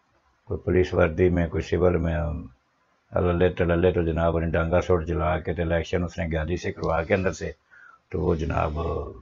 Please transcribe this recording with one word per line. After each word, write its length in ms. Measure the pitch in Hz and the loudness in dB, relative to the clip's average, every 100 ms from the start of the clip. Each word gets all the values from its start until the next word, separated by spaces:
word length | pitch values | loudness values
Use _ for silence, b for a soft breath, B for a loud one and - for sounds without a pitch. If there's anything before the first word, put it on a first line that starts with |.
| _ _ _ _ - | _ _ _ _ -10
कोई 100 | 98 | -6
पुलिस 340 | - 92 92 | 0 2 2
वर्दी 340 | 90 87 80 92 | 2 2 4 2
में, 180 | 87 85 | 4 0
कोई 120 | 82 | -2
सिविल 340 | 82 87 90 87 | -2 2 2 2
में, 180 | 82 80 80 76 - _ _ _ _ _ _ | 0 -2 -4 -6 -10 _ _ _ _ _ _
अल्ले 360 | 98 87 87 90 | 0 0 4 2
तल्ले 420 | 90 87 85 90 | 2 0 4 4
तो 100 | 87 | 4
जनाब 300 | 82 78 82 | 0 2 2
उन्हें 160 | 82 82 | 2 0
डांगा 280 | 82 82 87 | 0 2 0
सोट 260 | - 90 80 | 2 0 2
चला 300 | 80 82 87 | -2 0 -2
के 160 | 80 | -4
तो 80 | 87 | -4
election 420 | 82 85 80 90 | 0 0 0 -2
उसने 240 | 87 - 85 | -4 -4 -4
गाड़ी 280 | 80 78 85 | -4 -2 -4
से 160 | 98 | -4
करवा 300 | - 85 80 | -4 -2 -2
के 100 | 82 | 0
अंदर 180 | 101 95 | 0 0
से, 220 | 82 87 - B B B B _ | -4 -10 -12 B B B B _
तो 80 | 90 | -2
वो 160 | 87 85 | 0 0
जनाब, 420 | 78 82 82 76 78 78 73 - | 0 0 -2 -2 -4 -4 -8 -12